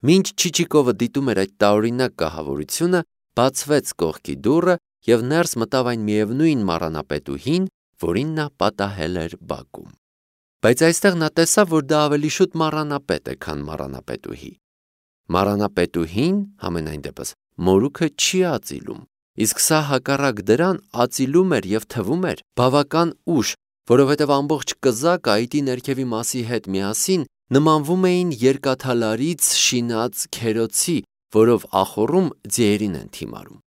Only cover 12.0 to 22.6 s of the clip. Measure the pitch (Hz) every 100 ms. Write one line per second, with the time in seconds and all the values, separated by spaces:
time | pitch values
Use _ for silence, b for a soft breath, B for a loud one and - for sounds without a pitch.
12 | 151 147 151 - 180 165 160 151 151 143
13 | 139 80 - 67 - 73 73 73 69 65
14 | 62 58 - 64 64 - _ _ _ _
15 | _ _ _ 87 98 101 104 95 87 85
16 | 80 90 156 202 202 _ 92 85 78 76
17 | 71 - - - _ - 87 95 131 -
18 | 160 - - 185 180 131 - 69 - 110
19 | - _ _ - 107 - - 156 147 131
20 | 131 139 139 104 95 117 175 180 _ 120
21 | 123 - 131 156 190 135 95 107 - 123
22 | 95 165 185 - _ -